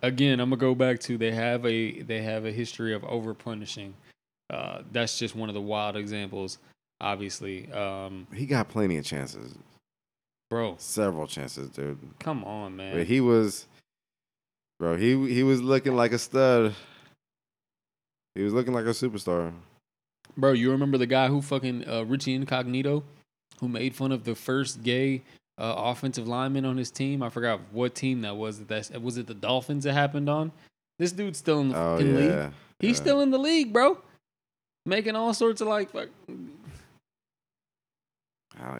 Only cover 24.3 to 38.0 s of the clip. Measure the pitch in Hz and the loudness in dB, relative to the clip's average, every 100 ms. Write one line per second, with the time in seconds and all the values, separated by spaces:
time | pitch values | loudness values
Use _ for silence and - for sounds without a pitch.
24.3 | 113 - 131 135 123 117 123 135 131 - | -6 -2 -2 -2 -4 0 2 2 -2 -8
25.3 | - _ - 113 - 113 120 135 120 113 | -20 _ -8 -4 -2 -2 -2 -4 -4 -4
26.3 | 123 131 135 131 127 123 - 139 139 120 | -2 -2 0 0 -2 -4 -4 -2 -2 -4
27.3 | 120 117 104 98 107 123 - 135 127 104 | -2 0 -2 -4 -2 -2 0 -2 -2 -4
28.3 | 101 110 107 101 107 107 120 120 120 117 | -6 -6 -8 -6 -6 -6 -8 -6 -6 -8
29.3 | 104 101 127 123 143 139 143 143 143 143 | -4 2 2 0 -2 2 4 4 2 0
30.3 | 151 160 - - _ _ - 175 180 202 | 0 -2 -8 -20 _ _ -2 -2 -2 -6
31.3 | 156 - 151 135 82 85 82 82 139 139 | -2 2 4 4 2 2 4 6 6 4
32.3 | 76 73 - - - 208 240 143 285 277 | 2 -2 -8 -18 -2 0 2 4 4 4
33.3 | 262 294 330 247 226 277 381 - _ _ | 4 4 4 4 6 6 4 -6 _ _
34.3 | _ _ _ _ _ - 196 220 220 233 | _ _ _ _ _ -2 0 0 0 0
35.3 | 220 226 214 214 208 196 - - - - | 4 4 4 0 0 -2 -6 -10 -12 -16
36.3 | 185 170 - - - - _ _ _ _ | -14 -14 -16 -20 -20 -20 _ _ _ _
37.3 | _ _ _ _ _ _ _ | _ _ _ _ _ _ _